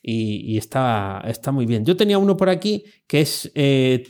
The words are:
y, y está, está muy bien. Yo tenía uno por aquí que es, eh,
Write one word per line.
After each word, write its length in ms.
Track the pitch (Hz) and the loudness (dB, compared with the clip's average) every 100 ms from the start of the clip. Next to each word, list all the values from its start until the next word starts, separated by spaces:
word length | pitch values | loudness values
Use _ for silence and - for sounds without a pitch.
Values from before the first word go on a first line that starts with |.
y, 520 | - 113 110 104 113 | -6 -4 -2 -4 -4
y 40 | 110 | -4
está, 640 | - 135 127 110 98 98 113 | -2 0 0 0 -2 -6 -8
está 240 | 113 - | -6 -4
muy 140 | 135 117 | -2 0
bien. 180 | 113 | 0
Yo 140 | 110 180 | 2 2
tenía 200 | 208 196 | 2 2
uno 200 | 202 190 | 2 2
por 100 | 190 | 2
aquí 360 | 185 208 208 - _ - | 0 -2 -4 -6 _ -2
que 140 | 147 | 0
es, 300 | 147 - - - | 0 -2 -6 0
eh, 480 | 139 135 131 127 | 2 4 4 2